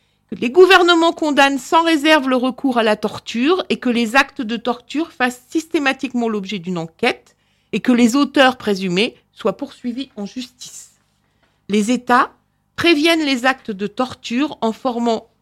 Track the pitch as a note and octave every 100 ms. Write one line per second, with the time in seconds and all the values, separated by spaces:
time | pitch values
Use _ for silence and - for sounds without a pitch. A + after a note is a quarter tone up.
0 | _ _ _ G#3 A#3+ D#4+ F#4 F#4+ F4 E4+
1 | E4 E4+ D#4 C#4+ C#4 C#4 - E4 E4 D#4+
2 | D4+ D#4 C4 B3+ B3+ B3+ C4+ A#3 A3 G#3+
3 | G#3 - - A3+ C#4 F#4 - A3+ B3 A#3+
4 | A3+ C4+ C4+ - G#3+ A#3 B3 A#3+ - C#4+
5 | E4+ - B3+ B3 _ D#4+ - D#4+ C#4 C4+
6 | C4 A#3+ A3+ G#3+ F#3+ G#3 E3+ F3 E3 _
7 | B3 - _ _ _ _ _ A3 - A#3+
8 | A#3+ C#4 C#4+ D4 B3+ B3+ G#3+ F#3+ F#3+ F3
9 | A#3+ - _ - G#3 - C4+ - B3 A#3
10 | C4+ - G3+ B3+ B3 _ - - - _
11 | _ _ _ _ _ _ - G#3 G#3 B3
12 | B3 B3 - _ _ _ _ - E4+ D4
13 | E4 E4 C#4+ B3+ C4 C4 - F#3+ G3+ -
14 | B3+ - - A#3+ D4 - A3+ A3 C4 A#3
15 | A#3+ A3 - _